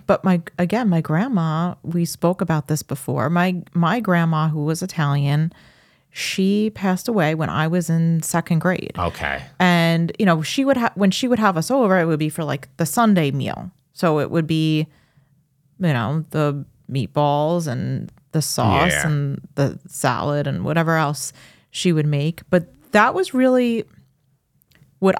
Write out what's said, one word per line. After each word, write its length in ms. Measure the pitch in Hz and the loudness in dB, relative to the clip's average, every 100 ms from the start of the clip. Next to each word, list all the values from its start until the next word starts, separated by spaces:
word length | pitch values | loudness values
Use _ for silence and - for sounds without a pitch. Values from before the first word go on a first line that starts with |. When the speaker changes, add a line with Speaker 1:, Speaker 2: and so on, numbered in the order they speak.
| - | 0
Speaker 1:
but 180 | - | 0
my, 180 | 190 180 - - | 2 0 -2 -4
again, 300 | 175 220 226 | -2 0 0
my 140 | 165 | 0
grandma, 760 | 156 156 262 196 160 156 180 - | 0 -2 0 0 0 -2 -4 -6
we 220 | - 170 170 | -6 -4 -4
spoke 340 | - 170 180 | -2 -2 0
about 280 | 175 156 - | -2 -2 -2
this 160 | 151 | -4
before. 460 | - 135 - 131 127 | -4 -8 -4 -2 0
My, 320 | 175 185 180 - | 0 0 -2 -6
my 260 | 170 165 240 | -2 0 0
grandma, 480 | 214 170 165 156 160 | 0 0 2 0 0
who 160 | 151 | -2
was 180 | 147 160 | -2 -4
Italian, 680 | 185 - 143 143 143 147 165 - - _ _ _ _ | -4 -2 0 0 2 0 -2 -6 -20 _ _ _ _
she 600 | - - - 190 208 214 | -10 -6 0 2 2 -2
passed 400 | 214 196 185 - | -2 -2 -2 0
away 260 | 214 151 160 | 0 0 0
when 140 | 143 | -2
I 180 | 101 160 | -2 0
was 220 | 180 165 | 0 0
in 320 | 165 165 165 | 2 2 0
second 380 | - 170 - 160 | 0 -2 0 0
grade. 340 | 175 180 - - | 0 -2 -6 -4
Speaker 2:
Okay. 460 | 85 - 71 71 - - | -4 -2 -4 -6 -8 0
Speaker 1:
And, 540 | 180 175 165 165 170 - | 2 4 4 2 0 0
you 60 | 196 | 2
know, 160 | 165 | 2
she 220 | 151 - | 0 0
would 140 | 269 254 | 0 2
ha-, 160 | 233 185 | 0 2
when 160 | 196 | 0
she 160 | - 247 | 2 0
would 120 | 233 | 2
have 180 | 214 165 | 2 2
us 120 | 156 | 0
over, 300 | 269 214 185 | 2 4 4
it 60 | 165 | 2
would 140 | 156 | 0
be 100 | 156 | -2
for, 160 | 160 147 | -4 -4
like, 240 | 127 - - | -6 -8 -4
the 80 | 160 | -2
Sunday 460 | 240 226 185 143 | 2 4 4 2
meal. 400 | 139 - - 180 - _ | 0 -4 -6 -12 -16 _
So 260 | - 175 151 | -2 2 2
it 100 | 135 | 0
would 160 | 165 156 | -2 0
be, 420 | 160 156 156 160 _ _ _ _ _ _ _ _ - | 0 2 0 -2 _ _ _ _ _ _ _ _ -4
you 140 | 175 | 0
know, 300 | 123 110 156 151 | 0 0 -4 -4
the 360 | 156 147 143 - _ - | -2 0 -2 -8 _ -6
meatballs 760 | 131 104 147 147 147 151 175 156 | -4 -2 0 2 2 0 0 -2
and 440 | 123 127 135 - - _ | -4 -4 -6 -8 -14 _
the 100 | 160 | -4
sauce 480 | - - 113 135 170 | -2 0 2 2 2
Speaker 2:
Yeah. 160 | 147 151 | 2 0
Speaker 1:
and 340 | 147 143 135 - - | 0 -2 -6 -6 -2
the 240 | 135 - - | -2 -4 -12
salad 580 | - 135 - 139 147 139 | -4 -2 -2 -2 -2 -2
and 160 | 143 | -4
whatever 320 | 185 165 165 160 | -2 0 0 0
else 380 | 147 147 - - - _ _ | 0 -2 -8 -14 -20 _ _
she 200 | - 185 | -4 0
would 140 | 156 151 | 2 2
make. 360 | 143 151 - - | 0 -2 -4 -2
But 160 | 180 170 - _ | 0 0 -12 _
that 240 | 208 233 370 | 2 2 0
was 180 | 370 | -2
really 520 | 254 254 254 240 226 - _ _ _ _ _ _ _ _ _ _ _ | 2 4 4 2 -2 -6 _ _ _ _ _ _ _ _ _ _ _
what 160 | 196 | 0